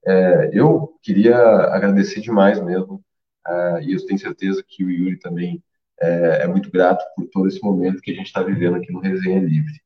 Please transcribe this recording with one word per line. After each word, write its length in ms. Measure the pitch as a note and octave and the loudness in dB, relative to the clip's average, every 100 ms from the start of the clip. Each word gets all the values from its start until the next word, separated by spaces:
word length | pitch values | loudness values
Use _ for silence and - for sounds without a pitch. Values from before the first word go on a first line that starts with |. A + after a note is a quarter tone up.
| F#2 | 2
É, 440 | F#2+ F#2 F2 - | 2 4 4 2
eu 440 | F#2+ D3 E3 D3+ _ | 2 4 2 -2 _
queria 340 | - G2 A2+ A#2+ A#2 G2+ F2+ | -2 4 4 6 6 6 2
agradecer 460 | G2 G2+ G2 F#2+ A2 | 0 2 2 0 -4
demais 400 | A2+ G#2+ G2 G2 | -2 4 4 2
mesmo, 400 | F2+ F#2 F#2+ G2 _ _ _ _ E2+ | -2 -4 -6 -14 _ _ _ _ -8
é, 380 | F2 F2 E2+ | -4 -2 -4
e 80 | D#2 | -4
eu 140 | F#2 - | -6 -4
tenho 120 | G2 | -6
certeza 460 | E2+ - F#2+ F#2+ - | -6 -6 -4 -4 -8
que 180 | - | -8
o 60 | F#2 | -4
Yuri 280 | F2 F#2 F2+ | -2 -4 -4
também 440 | F2+ F2 F2 E2+ _ _ _ _ | -8 -6 -6 -8 _ _ _ _
é, 420 | E2+ E2+ E2+ - | -2 0 2 0
é 40 | F2 | 0
muito 240 | F#2+ - | -4 -2
grato 340 | F2+ F2+ - - - | 2 2 2 -4 -12
por 100 | - | -8
todo 200 | F#2+ F#2+ | -2 -2
esse 140 | G2 | -2
momento 380 | G2+ F#2 F2+ F#2+ | -4 -2 -2 -4
que 80 | - | -8
a 40 | |
gente 180 | F#2 G2 | -10 -8
tá 100 | G2 | -6
vivendo 340 | F#2 F2+ F2 F2 | -4 -2 -2 -2
aqui 160 | - | -6
no 80 | F2+ | -8
Resenha 400 | F#2+ F#2 F#2 F#2+ | -4 -4 -2 0
Livre. 400 | F2 D2+ D3+ - | 0 0 -2 -8